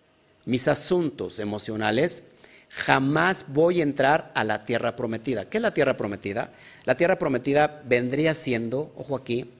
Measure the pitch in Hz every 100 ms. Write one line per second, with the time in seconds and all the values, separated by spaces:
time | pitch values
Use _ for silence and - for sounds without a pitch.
0 | _ _ _ _ - 123 151 143 - 180
1 | 160 - 92 - 104 104 - 107 107 110
2 | 175 - - - - - - - - 135
3 | 135 151 175 190 - 139 170 175 147 135
4 | 135 160 - - 110 107 - 117 117 113
5 | 120 113 139 117 95 214 233 165 135 127
6 | 110 101 98 101 - - - - - 127
7 | 170 185 160 127 135 143 151 151 120 123
8 | 123 135 160 151 - 120 117 127 151 -
9 | 143 131 - 117 131 -